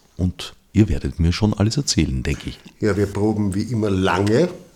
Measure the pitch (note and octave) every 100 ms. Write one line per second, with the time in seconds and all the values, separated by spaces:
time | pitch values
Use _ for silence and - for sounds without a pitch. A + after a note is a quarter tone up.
0 | _ - F#2 - - - _ F#2 G#2 -
1 | D2 C2 E2 - G#2+ - G#2 C#3+ C#3 -
2 | D2 B1+ A#1+ C#2 - - - - G#2+ F#2+
3 | G2+ G2+ G#2+ G#2 G#2 F#2+ G#2+ A#2 G#2 F#2+
4 | F#2 E2+ G2+ A#2 E3+ - -